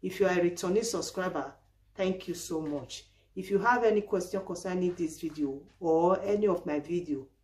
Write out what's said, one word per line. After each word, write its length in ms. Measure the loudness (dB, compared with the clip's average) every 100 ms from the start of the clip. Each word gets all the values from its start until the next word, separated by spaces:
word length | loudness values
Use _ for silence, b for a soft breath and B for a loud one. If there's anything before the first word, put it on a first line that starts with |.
If 180 | -6 0
you 80 | 2
are 120 | 4
a 20 |
returning 420 | 2 0 0 0
subscriber, 680 | 2 -2 -4 -4 -4 -4 -6 -10 _ _ _ -4
thank 320 | -2 -2 -4
you 60 |
so 280 | -8 -4 -4
much. 440 | -4 -6 -8 -14 -18 b b -12
If 160 | -2
you 80 | 0
have 240 | 4 4
any 180 | 4 4
question 400 | 2 -2 -2 -6 -6
concerning 500 | -8 -4 0 0 0
this 240 | -4 -4
video 420 | -10 -4 -4 -4 -12 _
or 400 | 2 6 6 4
any 240 | 2 2 4
of 180 | 2 0
my 140 | -4
video 480 | -2 -4 -2 -6 -6 _